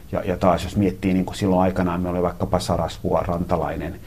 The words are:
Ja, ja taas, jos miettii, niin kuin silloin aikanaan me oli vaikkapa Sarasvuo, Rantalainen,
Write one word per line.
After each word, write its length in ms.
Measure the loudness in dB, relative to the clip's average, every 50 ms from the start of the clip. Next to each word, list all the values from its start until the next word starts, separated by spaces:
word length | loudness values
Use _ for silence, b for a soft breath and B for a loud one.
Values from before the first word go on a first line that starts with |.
| B B
Ja, 120 | -4 -4 -2
ja 120 | -2 -2
taas, 260 | 2 4 4 4 2 0
jos 120 | -2 0
miettii, 380 | 2 2 2 2 0 0 2 2
niin 120 | 2 2
kuin 120 | 0 -2
silloin 240 | -2 2 2 4 4
aikanaan 400 | 4 2 2 0 0 0 0 -2
me 80 | -2 -2
oli 120 | -2 0
vaikkapa 380 | 0 0 0 -2 -2 0 0 0
Sarasvuo, 600 | 0 0 0 0 0 -4 -4 -4 -2 0 0 0
Rantalainen, 800 | 0 0 -2 -2 0 0 0 0 0 -2 -4 -6 -6 -8 -8 -10 B